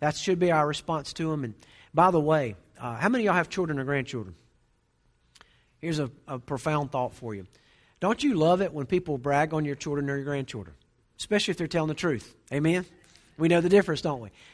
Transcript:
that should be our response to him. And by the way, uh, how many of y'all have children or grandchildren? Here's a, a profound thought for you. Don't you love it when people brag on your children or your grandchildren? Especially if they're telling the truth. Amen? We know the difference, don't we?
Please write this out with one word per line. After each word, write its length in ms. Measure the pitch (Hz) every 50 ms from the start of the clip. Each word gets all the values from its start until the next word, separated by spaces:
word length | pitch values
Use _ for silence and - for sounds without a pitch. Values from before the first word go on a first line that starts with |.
that 160 | - 151 156
should 220 | - - 196 185 175
be 120 | 180 175
our 160 | 165 156 151
response 460 | 147 151 - - - 165 156 131 - -
to 160 | - 165 160
him. 140 | 156 147 135
And 100 | 117 107 - - - - - - _ -
by 180 | 156 170 185
the 100 | 180 160
way, 360 | 147 151 156 156 139 117 101 - _ _ _ -
uh, 180 | - 123 117
how 140 | 113 170 202
many 140 | 247 254 220
of 20 |
y'all 80 | 202 175
have 160 | 180 165 -
children 280 | - 190 185 165 151 139
or 60 | 131
grandchildren? 500 | 131 143 139 127 120 - 123 107 95 87 _ _ _ _ _ _ _ _ _ _ _ _ _ _ _ _ _ _ _ _ - - _ _ _ _ _ _ _
Here's 180 | - 165 165 151
a, 120 | 143 127 - - _ -
a 100 | 143 127
profound 540 | 123 - 143 127 - 160 151 147 147 135 -
thought 220 | 135 127 120 -
for 200 | - - 117 110
you. 120 | 98 92 - _ _ _ _ _ _ _ _ _ _
Don't 220 | - 190 233 - -
you 120 | 294 247
love 260 | 165 156 165 180 185
it 120 | 196 175 147
when 140 | 151 139
people 300 | - 185 180 180 - 147
brag 380 | 131 120 143 143 143 151 156 160
on 100 | 156 151
your 120 | 147 139
children 340 | 139 - 156 147 143 143 139
or 60 | 139
your 80 | 139 139
grandchildren? 500 | 139 143 139 139 - - 117 95 82 73 - _ _ _ _ _ _ _ _
Especially 340 | - - 208 202 - - 175
if 60 | -
they're 100 | 175 151
telling 200 | - 170 156 156
the 60 | 151
truth. 400 | - - 175 143 113 - - - _ _ - 127
Amen? 320 | 143 147 160 170 185 185 - - - - _ _ - _ _ _ -
We 100 | 156 165
know 140 | 175 175 165
the 80 | 180
difference, 320 | 185 208 190 - 160 139 -
don't 180 | 170 143 127
we? 80 | 113 104 - - - -